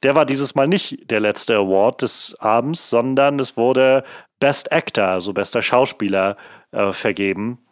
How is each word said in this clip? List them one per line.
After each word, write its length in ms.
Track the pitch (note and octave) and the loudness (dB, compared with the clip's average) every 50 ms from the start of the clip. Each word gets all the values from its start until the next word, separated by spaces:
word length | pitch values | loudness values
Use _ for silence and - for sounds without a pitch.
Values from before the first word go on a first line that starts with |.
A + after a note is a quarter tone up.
| - | 2
Der 100 | C3+ C#3 | 2 4
war 120 | D3+ D3+ | 4 2
dieses 280 | B2+ C3+ C3+ C#3+ C3 - | 2 0 -2 -2 -2 0
Mal 140 | D3+ C#3 | 0 2
nicht 420 | D3+ F#3 G3 - - - - - _ | 2 2 0 -2 -4 -10 -12 -8 _
der 100 | A#2 G#2+ | -2 0
letzte 360 | G#2+ G#2 G#2 - - - A#2 | 0 0 0 -2 -2 0 0
Award 480 | G#2 G2 F#2+ F#2+ F#2+ G2+ A#2+ - - C3 | 0 2 2 2 4 2 2 0 -2 -4
des 320 | A#2 - - - - - - | -4 -4 -6 -10 -10 -12 -4
Abends, 520 | - G#2+ G#2+ A#2 A#2+ C#3+ E3 E3+ - - | -2 0 2 2 0 -2 -6 -6 -6 -2
sondern 480 | A#2 A#2 A#2 C3 C3+ C3+ C#3 C#3+ C#3+ C#3 | 0 0 0 0 2 2 2 2 2 0
es 180 | C3 - - | -4 -4 -2
wurde 460 | - A#2 B2 C3 C3 C3 C3 C3 C3+ C3 - - - - _ _ _ | 0 0 2 4 4 4 4 4 2 0 -4 -20 -20 -20 _ _ _
Best 320 | - C#3 C#3+ - - - | 0 0 0 0 -4 -2
Actor, 340 | D3+ D#3+ - - - A#2+ G2+ | -2 -2 -2 -2 -2 0 0
also 280 | F#2+ F#2 F#2 F2 G2+ F#2+ | 0 0 -2 -4 -4 -4
bester 300 | G2+ G2+ - - A#2+ A2+ | -4 -6 -2 -4 -4 -2
Schauspieler, 720 | - - B2 C3+ C3+ - - A2 F#2+ F#2+ F#2+ F#2+ G2 G2+ - - - - - _ _ | 2 2 2 2 2 0 -6 -4 -2 0 0 0 0 -2 -6 -14 -20 -20 -20 _ _
äh, 200 | - A2+ G2+ G2 | -4 -2 -2 -2
vergeben. 760 | F#2+ - - A2+ G2 G#2+ G2+ G2 F#2+ F#2+ G#2 A2+ B2 B2 _ _ | -2 -2 -4 -4 -2 0 -2 -2 -2 -4 -6 -8 -8 -10 _ _